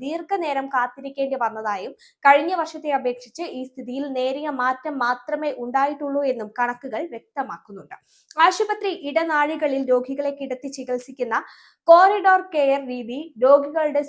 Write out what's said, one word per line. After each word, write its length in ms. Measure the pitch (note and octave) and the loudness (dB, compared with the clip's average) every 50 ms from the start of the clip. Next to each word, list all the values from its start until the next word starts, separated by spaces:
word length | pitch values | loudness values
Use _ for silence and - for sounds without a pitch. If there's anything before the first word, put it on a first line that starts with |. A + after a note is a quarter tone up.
| B3+ | -6
ദീർഘനേരം 640 | C#4 D#4 E4+ D#4+ - G4+ F#4+ E4+ D4+ C#4 C4+ C4+ C4+ | -6 -6 -6 -4 -4 -2 -2 0 -2 -2 -2 -2 -2
കാത്തിരിക്കേണ്ടി 680 | - B3+ A#3+ B3+ - C#4 - C#4 C#4 C#4 C4+ C4 C4+ B3+ | 0 0 0 -2 -4 -10 -12 -10 -4 -4 -2 -2 -2 -2
വന്നതായും 520 | A#3+ A3 G#3+ A3 A3 G#3+ G#3 F#3+ F#3+ C4 - _ - - _ _ - | -2 -2 -4 -4 -4 -4 -4 -4 -6 -10 -12 _ -20 -20 _ _ 6
കഴിഞ്ഞ 280 | C#4 C#4+ D4 D4+ E4+ F#4 | 8 8 8 6 2 0
വർഷത്തെ 360 | F4 D#4+ D#4+ - D#4 - D4+ C#4+ C4 | 0 -2 -4 -6 -8 -4 -2 0 0
അപേക്ഷിച്ച് 480 | A#3 B3 B3 B3 - - - - F4 - - B3+ | 0 -2 -4 -4 -10 -18 -12 -10 -10 -8 -8 -10
ഈ 40 | C4 C4 | -10 -10
സ്ഥിതിയിൽ 360 | - - A3 A#3 B3 C#4 C#4+ C#4+ C4 B3+ | -12 -12 -10 -8 -6 -6 -6 -4 -4 -2
നേരിയ 320 | B3+ C4 C4 D4 D4+ D4+ C#4 B3 | -2 -2 -2 -2 -4 -6 -4 -2
മാറ്റം 340 | B3 B3+ C4 B3+ - D#4 D4 C4+ | 0 0 -2 -2 -4 -8 -4 -2
മാത്രമേ 500 | A#3+ A#3+ B3 B3 - - D4 C#4+ D#4 D4 - - A#3+ | 0 0 -2 -2 -4 -6 -6 -4 -2 -4 -4 -4 -6
ഉണ്ടായിട്ടുള്ളൂ 580 | B3 B3 C4+ C#4 D4 D4+ D4 D4+ C#4+ C#4 C#4+ C#4+ C4+ | -2 0 2 2 2 0 -4 -4 -2 -2 0 0 0
എന്നും 200 | B3 A#3 G#3+ G#3 - - | -2 -4 -6 -8 -4 -2
കണക്കുകൾ 420 | A#3+ A#3+ A#3+ - - C4+ G#3+ A3+ E4+ E4+ - | -2 -2 -2 -6 -10 -10 -8 -6 -8 -8 -10
വ്യക്തമാക്കുന്നുണ്ട്. 840 | A3+ _ _ - D4 B3+ G#3+ F3 E3+ _ - G3 F#3+ D3 - - - _ _ _ _ _ _ - D4+ E4 | -14 _ _ -8 -8 -8 -8 -8 -16 _ -18 -18 -18 -18 -18 -20 -20 _ _ _ _ _ _ 2 4 4
ആശുപത്രി 480 | F#4 F4+ F#4 G#4+ G#4 G#4 G#4+ - G4 E4+ - C4+ C#4+ | 6 6 4 -2 -2 -2 -4 -4 -6 -6 -6 -6 -2
ഇടനാഴികളിൽ 720 | C#4 D#4+ E4 E4 D#4 D4 D4 D4 D#4 D4+ D#4 C#4+ C4+ C4+ C4+ A#3 | -2 -2 0 0 0 0 0 0 0 -2 -2 -2 0 0 0 2
രോഗികളെ 400 | B3+ B3 B3 B3+ C4+ C#4 C#4+ C#4+ C#4 C#4+ | 2 0 0 -2 -6 -4 -4 -4 -4 -6
കിടത്തി 320 | C#4 A3 B3 - - C#4 C#4 - | -8 -8 -8 -8 -8 -12 -10 -10
ചികിത്സിക്കുന്ന 580 | B3+ B3+ B3 B3 B3 - C4 - B3 A#3 A3 C4+ D#4+ - - - - - _ _ - - | -8 -6 -6 -6 -6 -8 -8 -8 -4 -2 -2 -2 -2 -4 -18 -20 -20 -20 _ _ 6 8
കോറിഡോർ 540 | E4 E4+ F#4 G4 G#4 G#4 E4+ F#4+ F#4+ F#4 F4+ F#4 E4 | 8 8 8 6 4 4 4 4 4 4 2 0 -2
കെയർ 260 | D4+ C#4+ C#4 C4+ C#4+ C#4 B3 B3 | 0 2 2 2 0 -2 -6 -8
രീതി 260 | B3 A#3+ A3 A#3+ C#4 D#4+ E4 - A3 A#3+ | -8 -8 -8 -8 -10 -10 -10 -4 2 6
രോഗികളുടെ 600 | C4 C#4+ C#4+ C#4+ D4+ D4+ D#4+ D#4 D4+ C4+ C#4+ D4 | 6 6 6 6 2 -2 0 0 0 0 0 -2